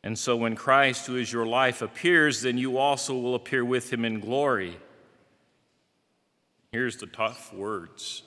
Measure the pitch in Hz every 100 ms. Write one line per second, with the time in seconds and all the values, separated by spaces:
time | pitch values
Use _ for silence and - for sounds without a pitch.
0 | 101 110 - 120 117 110 - 135 139 127
1 | - 127 110 117 113 120 131 120 110 -
2 | 170 175 151 117 127 123 131 127 143 135
3 | - 131 123 123 - 131 123 127 - 117
4 | 117 110 107 131 143 113 90 85 - -
5 | _ _ _ _ _ _ _ _ _ _
6 | _ _ _ _ _ _ _ 117 127 -
7 | 92 - 110 117 - 95 101 101 82 -
8 | - -